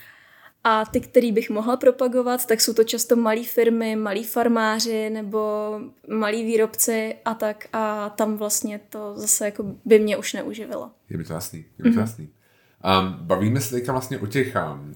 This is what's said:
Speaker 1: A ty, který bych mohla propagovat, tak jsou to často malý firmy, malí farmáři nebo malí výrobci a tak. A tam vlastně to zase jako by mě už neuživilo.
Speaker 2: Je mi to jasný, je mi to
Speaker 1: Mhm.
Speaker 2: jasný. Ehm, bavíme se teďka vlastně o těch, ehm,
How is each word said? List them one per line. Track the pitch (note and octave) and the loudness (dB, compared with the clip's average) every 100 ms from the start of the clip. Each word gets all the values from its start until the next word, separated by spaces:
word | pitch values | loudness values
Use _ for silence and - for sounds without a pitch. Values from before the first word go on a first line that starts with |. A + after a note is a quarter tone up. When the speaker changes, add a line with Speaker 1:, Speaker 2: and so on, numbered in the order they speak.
| - - _ _ - _ | -20 -20 _ _ -20 _
Speaker 1:
A | A3+ A3 G#3+ | 0 2 2
ty, | B3 | -2
který | - B3 A#3+ | 4 4 4
bych | G#3 - | 2 0
mohla | G#3+ A3+ B3+ | -2 0 4
propagovat, | C4 B3+ B3+ B3+ B3 B3 - | 4 4 2 0 0 0 0
tak | A#3 | 2
jsou | - | 2
to | A3 | 4
často | A3 A#3 - A#3+ | 2 2 2 2
malý | A3 A3+ A#3+ | 4 0 -2
firmy, | B3 A3+ A3+ A3 A3 | 2 2 2 0 -2
malí | G#3+ G3 | -2 -4
farmáři | A3+ A#3+ A#3 A3+ A3 A3 A#3 A3 G#3+ | -4 0 2 4 2 0 -2 -2 -4
nebo | A3 G3+ G#3+ G#3+ G#3+ G#3+ G#3+ G#3 - - | -6 -4 -2 -2 -2 -4 -8 -12 -16 -6
malí | A3 G#3 A3+ | -2 0 -2
výrobci | A3+ A3 A3 - - A3+ A3 - A#3 | 0 2 2 0 -2 0 -4 -6 -6
a | |
tak. | A3+ G#3+ G#3+ - | -4 -4 -6 -8
A | A3 G#3+ G#3+ G#3 | -4 -2 -4 -6
tam | G#3 A3 G#3+ | -2 -2 -2
vlastně | G#3 - G#3+ G#3 - | -2 -2 -4 -8 -12
to | A3 G#3 G#3 | -12 -12 -6
zase | G#3+ - G#3 | 0 0 0
jako | G#3 G3+ - - | -4 -10 -4 6
by | G#3+ | 6
mě | G#3+ G3+ | 6 -2
už | - | -4
neuživilo. | G3+ - G#3+ G#3 - - _ - | -8 -8 -10 -10 -12 -12 _ -12
Speaker 2:
Je | E2 | -10
mi | |
to | - | -8
jasný, | E2 - D#2+ | -8 -10 -14
je | - - A#3+ | -18 0 2
mi | |
to | A#3 | 4
Speaker 1:
Mhm. | |
Speaker 2:
jasný. | A2 - D3+ _ _ _ _ _ | 0 -4 -16 _ _ _ _ _
Ehm, | F#2+ F#2+ F#2 C#2+ | 2 2 2 -4
bavíme | E2+ F#2 G#2+ C3+ | -2 0 2 0
se | - B2 | 0 -4
teďka | B2 | -2
vlastně | B2+ - C3+ | -4 -4 -6
o | G#2+ | -4
těch, | C3+ B2 G2 | -2 -2 -2
ehm, | D#2 C#2+ D2 | -6 -8 -14